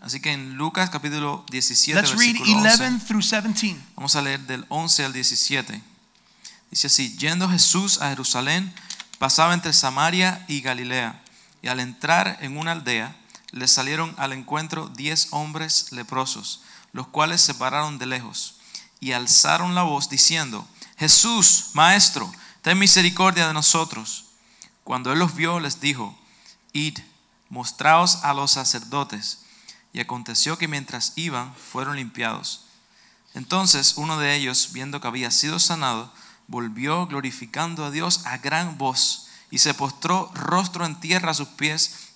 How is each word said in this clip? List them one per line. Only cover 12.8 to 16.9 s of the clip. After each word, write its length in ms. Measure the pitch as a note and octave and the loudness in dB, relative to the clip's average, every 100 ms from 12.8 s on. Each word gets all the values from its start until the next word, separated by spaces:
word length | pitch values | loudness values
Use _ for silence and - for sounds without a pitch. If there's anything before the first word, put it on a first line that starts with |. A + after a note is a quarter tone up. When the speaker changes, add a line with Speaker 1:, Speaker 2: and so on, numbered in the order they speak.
| B2 A#2 A#2 D#3 - - - | -2 -2 -4 -10 -20 -20 -16
Speaker 1:
le 140 | B2 B2+ | -2 2
salieron 440 | - C3 D#3 E3 - | 2 2 -2 -4 -4
al 140 | C3+ | -6
encuentro 560 | C3 B2 D3 D#3+ D#3+ D#3 | -6 -6 -6 -4 -8 -8
diez 400 | B2 C#3+ D#3+ - | -8 -2 -2 0
hombres 600 | D3 D3+ D#3 D#3+ - - | -4 -6 -8 -2 -2 -2
leprosos, 680 | B2 A2+ C3 C3 - G2+ - - - - | -8 -6 -4 -4 -4 -8 -12 -14 -20 -16